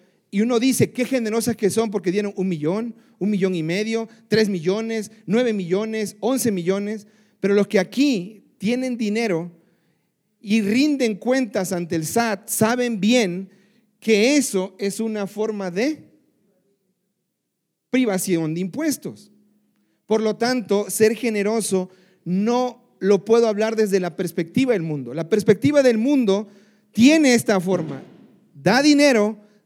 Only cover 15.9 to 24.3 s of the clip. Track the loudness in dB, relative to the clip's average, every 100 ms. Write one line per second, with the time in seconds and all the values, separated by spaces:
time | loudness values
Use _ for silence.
15.9 | -4 -12 _ _ _ _ _ _ _ _
16.9 | _ _ _ _ _ _ _ _ _ -4
17.9 | 0 0 0 0 -2 -2 -4 -6 -4 -4
18.9 | -4 -8 -14 -20 _ _ _ _ _ _
19.9 | _ -4 -2 0 -2 -2 -2 0 -2 -2
20.9 | 2 2 2 -4 -2 -2 -2 -2 -2 -4
21.9 | _ _ _ -4 -2 0 0 -2 -6 _
22.9 | -4 2 2 4 4 4 2 -2 0 0
23.9 | 0 -2 -4 -6